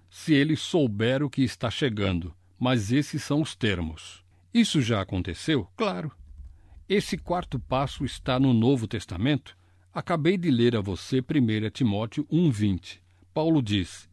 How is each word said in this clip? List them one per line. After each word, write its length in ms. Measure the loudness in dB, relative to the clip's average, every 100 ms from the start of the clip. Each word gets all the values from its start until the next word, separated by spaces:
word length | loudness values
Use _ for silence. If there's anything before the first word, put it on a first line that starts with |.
| _
se 240 | -12 2
ele 240 | 2 4 0
souber 680 | 0 2 2 2 0 0
o 60 | -2
que 140 | 0
está 260 | -2 0 -6
chegando, 640 | -2 -2 0 0 -2 -4 -14 _ _
mas 320 | 0 0 2
esses 320 | 0 0 -6
são 160 | -2 -2
os 140 | -2 -2
termos. 680 | -2 0 -4 -8 -16 -20 _ _ _
Isso 300 | 2 2 2
já 180 | 2 0
aconteceu? 680 | 0 -2 -4 -6 -2 -2 -2 -4
Claro. 340 | -4 -2 -8 -12 -20 -18 -18 -20 -20 -20 -2
Esse 300 | 0 0 -6
quarto 400 | -4 -4 -4 -8
passo 440 | -2 -2 -2 -4
está 360 | -6 -6 -2 2
no 120 | 4
Novo 360 | 6 4 2 0
Testamento. 680 | -6 -8 -4 0 0 -4 -20 _ _ _
Acabei 440 | -12 -4 0 2 2
de 120 | 2
ler 260 | 4 4 2
a 60 |
você 400 | -2 -6 -2 -4
primeira 480 | 0 2 2 0 -4
Timóteo 560 | 0 0 0 -2 -6 -2
um 180 | 2 2
vinte. 500 | 2 0 0 -6 -20 _ _ _
Paulo 280 | -2 2 2
diz: 480 | 2 -2 -2 -10 -20